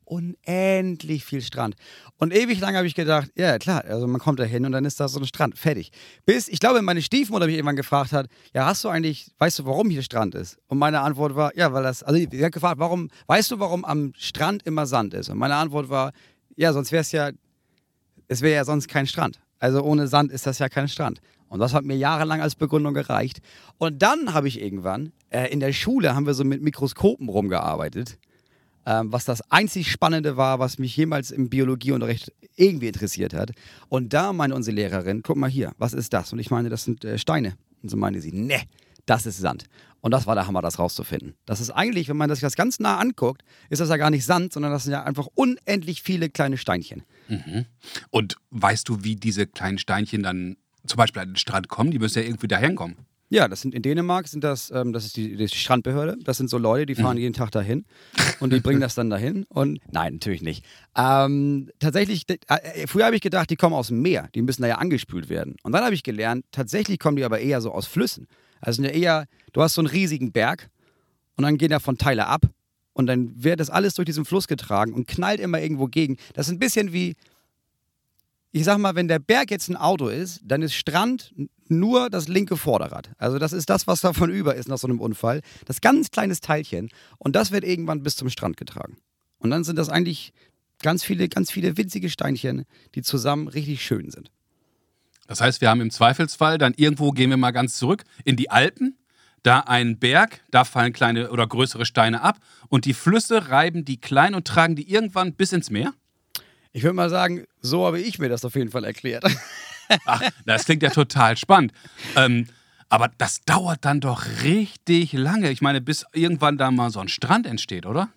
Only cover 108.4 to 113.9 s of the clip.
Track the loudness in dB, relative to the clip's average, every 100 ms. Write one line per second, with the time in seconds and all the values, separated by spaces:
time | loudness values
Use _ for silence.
108.4 | -4 -4 -4 -4 -6 -8 -8 0 0 0
109.4 | -6 -16 -16 -10 2 2 2 0 0 -4
110.4 | 0 2 4 2 4 4 2 4 4 4
111.4 | 6 6 6 -2 -20 -16 -2 4 4 4
112.4 | 0 _ _ _ 2 4 4 0 -4 -2
113.4 | 0 0 0 -2 0